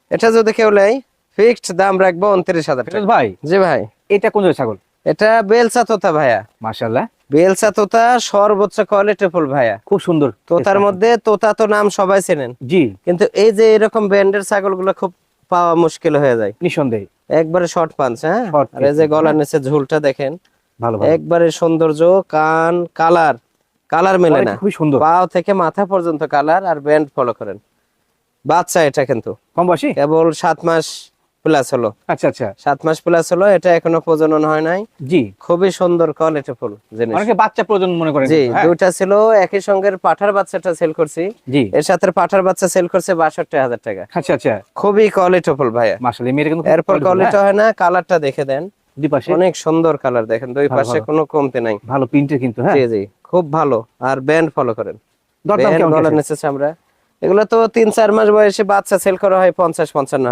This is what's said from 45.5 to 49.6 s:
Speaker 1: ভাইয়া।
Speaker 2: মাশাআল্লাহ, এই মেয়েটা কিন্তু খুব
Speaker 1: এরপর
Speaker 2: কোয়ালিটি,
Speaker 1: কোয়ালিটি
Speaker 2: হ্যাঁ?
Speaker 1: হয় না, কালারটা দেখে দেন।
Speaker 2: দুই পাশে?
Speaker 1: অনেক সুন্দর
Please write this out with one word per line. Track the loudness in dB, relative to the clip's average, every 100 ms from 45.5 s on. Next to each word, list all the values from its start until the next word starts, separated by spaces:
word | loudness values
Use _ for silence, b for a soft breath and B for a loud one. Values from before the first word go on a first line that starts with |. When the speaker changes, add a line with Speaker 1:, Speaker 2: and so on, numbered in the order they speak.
| -2 -2
Speaker 1:
ভাইয়া। | 0 -2 -2
Speaker 2:
মাশাআল্লাহ, | -4 -4 -4
এই | -2
মেয়েটা | -2
কিন্তু | -2
খুব | 0
Speaker 1:
এরপর | 0
Speaker 2:
কোয়ালিটি, | 0 0
Speaker 1:
কোয়ালিটি | 0 0 2 2
Speaker 2:
হ্যাঁ? |
Speaker 1:
হয় | 2
না, | 2 0
কালারটা | 0 0 0 0 -2
দেখে | -2 -4
দেন। | -4 -4 -6 -14 _ -6
Speaker 2:
দুই | -2
পাশে? | -2 0
Speaker 1:
অনেক | 0 0
সুন্দর | 0